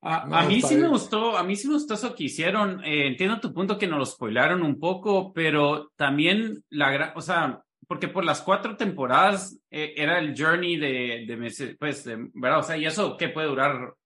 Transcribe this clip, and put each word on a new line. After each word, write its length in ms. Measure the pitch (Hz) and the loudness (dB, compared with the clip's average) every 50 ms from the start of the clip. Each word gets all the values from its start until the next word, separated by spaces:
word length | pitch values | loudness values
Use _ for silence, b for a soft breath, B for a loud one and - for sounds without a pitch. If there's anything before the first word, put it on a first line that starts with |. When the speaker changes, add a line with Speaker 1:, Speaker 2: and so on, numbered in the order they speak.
| - 160 | -2 -2
Speaker 1:
A, 160 | 160 160 - 143 | -2 -2 -2 2
Speaker 2:
No, 80 | 156 165 | 2 4
Speaker 1:
a 60 | 170 | 4
mí 140 | 180 196 240 | 4 4 4
Speaker 2:
está 100 | 254 - | 4 4
Speaker 1:
sí 80 | 302 | 6
me 60 | 302 | 6
Speaker 2:
bien. 100 | 330 339 | 6 6
Speaker 1:
gustó, 440 | 285 226 - - - 214 220 233 220 | 4 2 0 0 -2 0 0 2 0
a 60 | 185 | 0
mí 140 | 175 185 202 | 0 0 -2
sí 120 | 202 - 277 | -4 -2 0
me 60 | 302 | -2
gustó 220 | 294 294 - 220 | -2 0 -2 -6
eso 180 | 196 - 240 - | -4 -4 -6 -6
que 120 | - 165 | -4 -6
hicieron. 580 | 127 - - 160 175 196 214 208 196 180 185 - | -6 -4 -2 0 0 2 2 2 0 -2 -4 -4
Eh, 220 | 151 151 147 143 139 | -2 0 2 2 0
entiendo 320 | 127 - 185 190 226 214 | 0 0 0 0 0 -2
tu 120 | - 202 | -4 -6
punto 280 | 127 156 190 190 214 202 | -4 -2 -2 -2 0 -2
que 80 | 214 185 | 0 0
nos 100 | 160 147 | 0 0
lo 80 | 131 | -2
spoilaron 560 | - - - 127 110 107 120 131 156 180 185 | -2 -4 -6 -6 -2 2 4 4 4 4 2
un 160 | 170 151 135 - | 0 0 0 0
poco, 540 | 151 175 185 185 - 214 202 190 190 190 - | -2 -4 -4 -2 0 2 2 2 0 -2 -4
pero 580 | 165 165 156 147 151 147 143 151 151 - - _ | 0 0 2 4 4 4 4 2 -2 -6 -12 _
también 680 | _ 151 139 139 147 151 175 190 214 226 220 104 - _ _ | _ 0 0 2 2 2 2 2 2 0 -4 -6 -10 _ _
la 220 | - 147 147 139 | -4 0 2 2
gra-, 220 | 139 139 156 165 - | 2 2 -2 -4 -6
o 60 | 165 | -10
sea, 420 | 143 143 185 170 160 135 117 - _ _ _ _ - _ | -6 -2 0 0 0 -2 -4 -6 _ _ _ _ -10 _
porque 200 | 175 151 165 151 | -8 -6 -6 -4
por 160 | 143 185 180 | -4 -2 0
las 180 | 165 143 - | 0 0 0
cuatro 360 | - - 190 202 196 240 208 - | 2 0 0 2 2 -6 -6 -2
temporadas, 800 | 226 202 151 143 131 123 127 147 185 202 202 190 - - - - _ _ | -2 -4 -2 -2 0 4 6 6 6 6 4 2 -4 -8 -14 -20 _ _
eh, 240 | - 151 151 151 - 147 | -8 -8 -8 -6 -4 -2
era 220 | 151 147 170 175 | 0 2 2 2
el 160 | 160 151 131 120 | 0 -2 -2 0
journey 400 | 151 156 170 175 180 175 170 156 | 2 2 2 2 2 -2 -2 0
de, 480 | 151 139 131 127 123 123 117 117 117 110 | 0 -2 0 -2 -2 -4 -4 -6 -8 -8
de 100 | 120 113 | -8 -8
meses, 380 | 120 120 113 - 143 117 - _ | -8 -8 -8 -8 -10 -10 -8 _
pues, 240 | 147 151 135 - - | -6 -6 -6 -6 -8
de, 140 | 123 113 110 120 - _ | -10 -8 -8 -10 -12 _
¿verdad? 240 | 143 123 127 147 156 | -2 0 2 2 2
O 40 | 143 | 2
sea, 140 | - 160 156 | 0 -4 -2
y 80 | 151 | -2
eso, 320 | 160 156 208 202 147 - - | -2 0 0 -2 -2 -2 -2
¿qué 120 | 170 160 | -4 -4
puede 180 | - 156 156 151 | -2 -2 -2 -2
durar? 480 | 135 127 135 143 139 123 127 123 - _ _ | 0 2 2 2 2 -2 -6 -10 -14 _ _